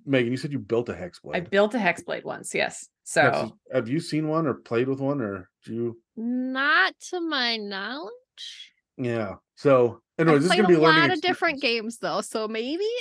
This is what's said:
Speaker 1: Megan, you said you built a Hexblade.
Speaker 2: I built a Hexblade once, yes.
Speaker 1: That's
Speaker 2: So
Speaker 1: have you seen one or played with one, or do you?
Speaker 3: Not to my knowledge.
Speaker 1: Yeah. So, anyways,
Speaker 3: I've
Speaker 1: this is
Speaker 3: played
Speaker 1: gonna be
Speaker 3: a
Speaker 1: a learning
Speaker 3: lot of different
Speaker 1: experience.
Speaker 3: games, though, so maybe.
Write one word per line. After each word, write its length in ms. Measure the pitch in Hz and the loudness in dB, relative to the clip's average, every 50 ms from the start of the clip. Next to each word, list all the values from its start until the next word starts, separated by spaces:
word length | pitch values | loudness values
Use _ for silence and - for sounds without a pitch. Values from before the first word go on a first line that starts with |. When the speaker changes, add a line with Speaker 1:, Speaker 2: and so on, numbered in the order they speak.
| _ | _
Speaker 1:
Megan, 260 | 143 135 131 120 117 | 0 2 2 2 0
you 60 | 127 | -2
said 140 | 127 - 147 143 | -4 -6 -6 -6
you 60 | 120 | -8
built 280 | 107 104 117 113 120 104 | -4 -2 -2 -2 -2 -4
a 40 | 92 | -8
Hexblade. 420 | 82 90 90 - - - - - | -10 -12 -14 -14 -16 -10 -8 -6
Speaker 2:
I 60 | 180 | -6
built 320 | 175 - 196 196 208 214 262 | -4 0 2 2 2 2 2
a 40 | 247 | 0
Hexblade 440 | 202 175 170 - - - - - - | 0 0 -2 -2 -6 -8 -8 -8 -8
once, 320 | 151 127 - - - - | -8 -10 -10 -10 -6 -4
yes. 340 | 165 143 - - - - - _ _ _ - - | -2 -2 -4 -4 -10 -16 -20 _ _ _ -2 2
Speaker 1:
That's 240 | 175 151 135 71 73 | 4 4 4 4 2
Speaker 2:
So 180 | 73 - - _ _ - | -2 -4 -8 _ _ -4
Speaker 1:
have 160 | - 131 113 | -2 -2 0
you 120 | 110 131 160 | 0 -2 -4
seen 280 | 160 - 151 151 156 | -2 -2 -4 -2 -2
one 200 | 151 156 160 160 | 0 0 0 0
or 80 | 139 107 | 0 -2
played 320 | - - - 120 113 127 | -4 -6 -2 -2 0 0
with 120 | 135 135 123 | 0 -2 -2
one, 220 | 135 135 147 143 | -2 -2 -2 -2
or 280 | 117 101 98 95 90 - _ _ _ | -4 -4 -6 -8 -10 -16 _ _ _
do 100 | - 113 | -10 -6
you? 280 | 117 117 117 113 113 _ _ _ | -4 -4 -6 -6 -10 _ _ _
Speaker 3:
Not 760 | 233 220 240 247 254 254 262 262 262 277 294 311 349 381 359 294 _ - - | -8 -6 -4 -4 -4 -4 -4 -4 -2 0 2 2 2 2 0 -2 _ -12 -10
to 80 | 359 359 | -8 -6
my 360 | 339 320 302 269 247 233 233 | -4 -4 -2 -2 -2 -2 -2
knowledge. 1160 | 226 208 202 202 190 202 214 247 294 349 415 480 494 _ _ _ - - - - - - - _ _ _ _ _ | -4 -6 -8 -8 -8 -8 -8 -10 -10 -12 -14 -16 -18 _ _ _ -20 -18 -18 -18 -20 -20 -20 _ _ _ _ _
Speaker 1:
Yeah. 380 | - 127 120 117 117 107 98 92 - _ _ _ | -6 -4 -2 -2 -2 -4 -4 -8 -12 _ _ _
So, 440 | - - 143 135 127 120 117 110 - _ _ _ | 0 4 4 6 6 6 4 0 -4 _ _ _
anyways, 200 | - 165 165 151 | 2 4 4 6
Speaker 3:
I've 40 | 139 143 | 6 4
Speaker 1:
this 20 | |
is 100 | 185 - | 4 4
Speaker 3:
played 60 | - - | 4 6
Speaker 1:
gonna 40 | 370 | 6
be 40 | 349 | 6
Speaker 3:
a 40 | 151 | 8
Speaker 1:
a 20 | |
learning 200 | 151 - 311 320 | 8 8 8 6
Speaker 3:
lot 100 | 330 349 | 6 4
of 100 | 370 311 | 2 0
different 360 | 359 359 359 - 370 330 302 | 0 0 0 0 0 -2 -2
Speaker 1:
experience. 260 | 262 294 240 233 233 214 | -2 -2 -2 -2 -2 -4
Speaker 3:
games, 140 | 226 233 - | -6 -8 -6
though, 220 | - 175 151 196 | -4 -2 -2 -2
so 260 | - - - 226 220 | -4 -4 -4 -4 -4
maybe. 420 | 214 220 220 233 262 302 349 415 440 480 494 | -4 -4 -6 -4 -4 -4 -4 -4 -4 -4 0